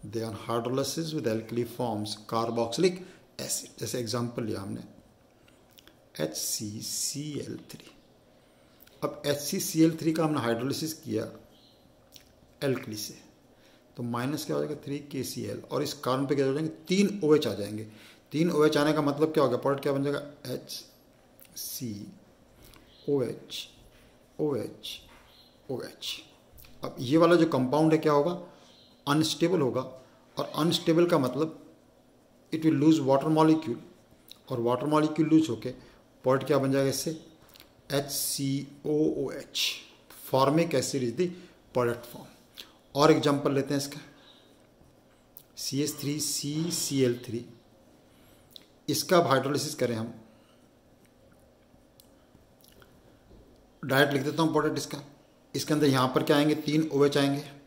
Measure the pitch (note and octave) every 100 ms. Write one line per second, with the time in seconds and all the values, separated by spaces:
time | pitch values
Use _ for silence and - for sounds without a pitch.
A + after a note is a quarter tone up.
0 | G#2+ A2 A2+ G2+ - A#2 A#2 C3 - -
1 | D#3+ D#3 A#2 A2 A2 A#2 A#2+ - B2 G#2+
2 | G#2 - - A2+ A#2+ A#2 A2+ - F#3 F3+
3 | - - - - - - - - G#2+ B2+
4 | A2+ A#2+ A#2+ A#2+ A2+ G2 G2+ A2+ - -
5 | - _ _ _ _ _ _ - - _
6 | _ - D#3 - - - G#2 A2 C3 -
7 | - C#3 D3+ C#3+ - - - - - -
8 | _ _ _ _ _ _ _ _ - -
9 | D3+ - D3 D3 - G3 - D#3+ D#3+ D#3+
10 | D#3+ D#3+ D#3+ D3 A#2 A#2 C3 B2+ D#3 -
11 | B2 G#2+ A2 - - - - _ _ _
12 | _ - _ _ _ _ C#3 B2+ - G#2+
13 | - - - _ _ _ - - _ -
14 | A#2+ A#2 B2+ D3 - D3 D3 C#3+ - C#3+
15 | D3 C3+ B2 - G#2+ - - C#3 D3 -
16 | - C3 C#3 C#3+ C3+ C#3 D#3+ - - F#3
17 | G3+ - D3+ D3+ B2 G2 G2+ G#2+ G#2+ -
18 | - - _ C#3+ F3 D3 D3+ D3+ D3 D3+
19 | C#3 C#3 D#3 D#3 C3+ B2 C#3+ C#3 D3+ C#3
20 | C#3 C#3+ - - B2+ B2+ - - - _
21 | _ _ _ _ - - - - B2 G2+
22 | G#2+ - - _ _ - - - - -
23 | - C#3+ A#2 - - - - - - -
24 | - _ _ - D3+ B2+ E3 - - -
25 | - - - - - _ - B2+ D2+ -
26 | - - - - _ - - - E3 -
27 | B2+ D#3+ E3+ E3+ D#3+ C3+ B2+ C#3+ D#3+ D#3
28 | D#3 D3 D3+ F3+ - - - - - _
29 | - D3 D#3 - E3+ F#3 C3 A#2 B2+ -
30 | - - _ - - - D#3 D#3+ - E3
31 | F3 E3+ B2+ B2+ D#3 - - - _ _
32 | _ _ _ _ _ D#3+ D#3+ C#3+ D3+ D#3
33 | C3 C#3 D#3 D#3 D#3+ D#3 B2 A#2 - -
34 | _ _ _ - - B2+ A#2 B2 C#3+ D3+
35 | D3+ D3+ D#3 D#3 D#3 A2 B2+ B2+ - -
36 | _ _ C3 C3+ C3 C#3+ C3+ C3+ C#3 B2
37 | - D#3 - - - - - _ _ C#3+
38 | C#3+ - - - C#3 C#3 C#3 - - D3+
39 | D#3 - C3 C#3+ - - - - - -
40 | _ - - C3+ C#3 D#3 E3+ C3 B2 C#3
41 | B2 A2+ F3+ F3+ - - _ B2+ A#2+ A#2
42 | - - - - _ - - - _ C3+
43 | D3+ D3+ D3 C#3+ C#3+ C3+ C3+ C#3+ - -
44 | - - - - _ _ _ _ - _
45 | _ _ _ - - - - C3 D3 -
46 | C3+ D3 - - C#3 D3+ E3+ D3+ - C#3
47 | B2 A#2+ - A2+ - - _ _ - -
48 | _ _ - - _ - - _ - C#3+
49 | - F3+ B2+ C3 C3 C#3+ D3 - B2 A2
50 | A#2 - - - _ _ _ _ _ _
51 | _ _ - - _ _ _ _ _ _
52 | - _ _ - _ _ - - - -
53 | - - _ - - - _ _ B2+ C3+
54 | C#3+ C#3+ C#3 C#3+ D#3+ - D3 C3+ - -
55 | - - _ _ _ C#3 - D3+ D3 C3
56 | B2+ D3 C3+ D3 D3+ D3+ - D3+ D#3+ C#3
57 | C#3+ C#3+ C#3 C#3 D3+ -